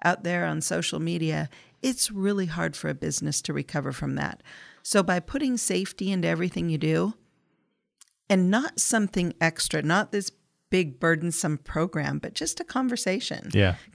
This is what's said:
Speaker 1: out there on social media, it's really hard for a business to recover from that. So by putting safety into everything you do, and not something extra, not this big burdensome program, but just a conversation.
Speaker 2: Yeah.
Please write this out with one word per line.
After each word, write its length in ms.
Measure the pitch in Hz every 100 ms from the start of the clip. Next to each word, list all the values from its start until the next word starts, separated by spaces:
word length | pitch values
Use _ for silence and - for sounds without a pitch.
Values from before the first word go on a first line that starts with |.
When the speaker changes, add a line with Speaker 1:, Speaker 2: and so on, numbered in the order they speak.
Speaker 1:
out 200 | 170 180
there 220 | 175 175 170
on 160 | 156
social 380 | 151 170 165 165
media, 480 | 165 170 160 156 151 - - _
it's 260 | 262 247 -
really 380 | 202 196 202 180
hard 280 | 165 165 143
for 140 | 156
a 60 | 143
business 440 | 156 143 151 143
to 100 | -
recover 380 | 147 139 147 139
from 240 | 127 139 139
that. 260 | 147 - - - - -
So 220 | - 202
by 160 | 180 180
putting 380 | - 277 285 240
safety 540 | - 185 190 - 190
into 160 | 190 170
everything 420 | 165 175 175 170
you 100 | 156
do, 340 | 156 160 185 - _ _ _ _ _ _ _ _ - _ -
and 200 | 196 185
not 280 | 214 285 -
something 540 | - 226 202 196 175 -
extra, 420 | 165 160 - 156
not 300 | 147 180 214
this 200 | 208 190 - _ _ -
big 300 | 185 165 131
burdensome 580 | 165 165 170 160 160 151
program, 600 | - - 170 - 104 143
but 140 | -
just 260 | - 311 -
a 40 | 339
conversation. 840 | 262 262 240 - 190 - - -
Speaker 2:
Yeah. 220 | - 95 87 -